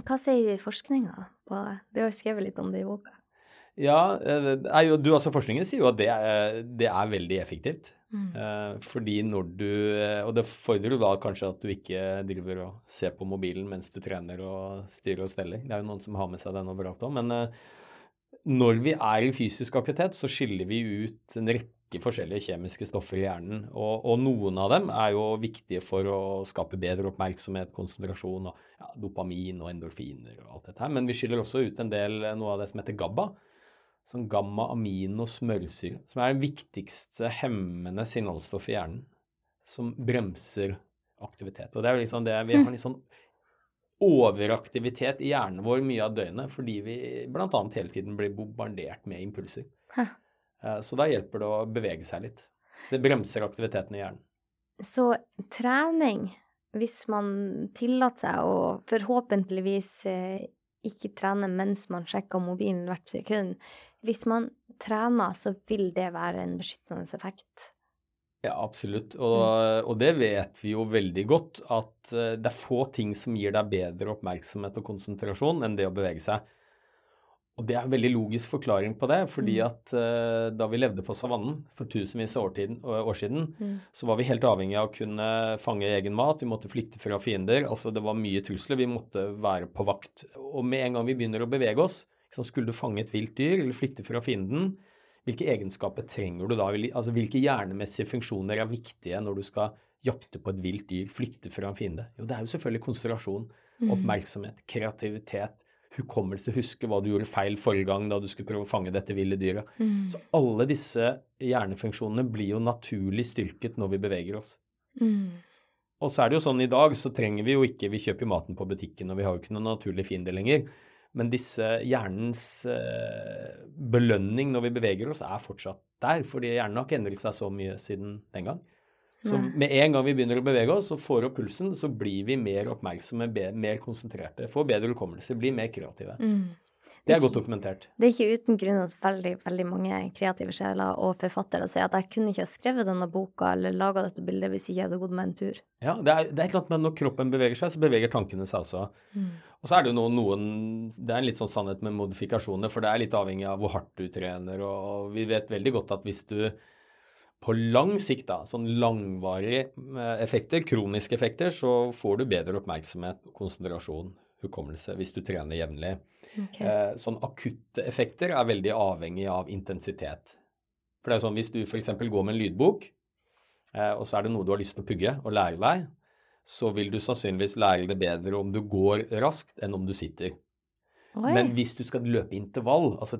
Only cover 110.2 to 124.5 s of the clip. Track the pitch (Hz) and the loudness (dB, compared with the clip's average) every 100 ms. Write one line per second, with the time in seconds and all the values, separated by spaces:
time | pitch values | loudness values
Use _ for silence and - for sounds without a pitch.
110.2 | - 165 127 110 131 143 - 117 117 - | 0 4 4 4 2 2 -2 2 2 0
111.2 | _ - 127 123 98 95 113 - 110 110 | _ -6 0 2 0 -4 -6 -4 -2 0
112.2 | 127 110 101 110 117 117 - 107 95 104 | -2 -2 -2 0 0 0 -4 -2 0 0
113.2 | 120 - 95 - 117 117 98 98 101 90 | -2 -2 -4 -4 -8 -4 -2 0 0 -2
114.2 | 87 107 - - _ _ _ 262 226 208 | -4 -8 -10 -20 _ _ _ 0 2 2
115.2 | 190 175 - _ _ _ _ - 143 - | -2 -8 -18 _ _ _ _ -4 -2 4
116.2 | 120 156 151 127 127 127 151 143 135 135 | 4 6 4 4 4 8 8 6 -2 0
117.2 | 110 104 110 139 135 - 101 104 - 98 | 0 2 2 6 4 2 -2 -2 -2 -2
118.2 | 117 87 82 92 95 98 101 - 92 95 | 0 0 -2 -6 -6 -6 -8 -10 -6 -2
119.2 | 98 90 - 107 110 110 101 90 92 92 | 0 -2 -4 -4 -2 -2 -4 -4 -2 -4
120.2 | 90 95 107 147 - - - _ _ 120 | -4 -2 4 2 2 -12 -20 _ _ -2
121.2 | 117 123 - - 110 113 123 127 101 95 | 0 0 -2 -2 0 2 2 0 0 -2
122.2 | 117 117 - - 123 120 113 57 55 53 | -4 -4 -10 -10 -4 -4 -2 -4 -6 -8
123.2 | 55 - - - - 165 131 120 117 104 | -10 -10 -12 -14 -18 -10 2 6 8 6
124.2 | 98 117 139 | 4 2 2